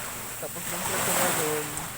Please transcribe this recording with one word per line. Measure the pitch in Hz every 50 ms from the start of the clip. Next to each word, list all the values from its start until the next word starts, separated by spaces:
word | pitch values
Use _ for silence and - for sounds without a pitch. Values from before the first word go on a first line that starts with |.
| - - - - - - - -
Tapos | 160 147 - 170 175
nung | 165 175 175 180 185
sila | 190 175 170
tumalon. | 185 180 180 180 175 165 160 156 151 151 151 151 151 151 151 160 - -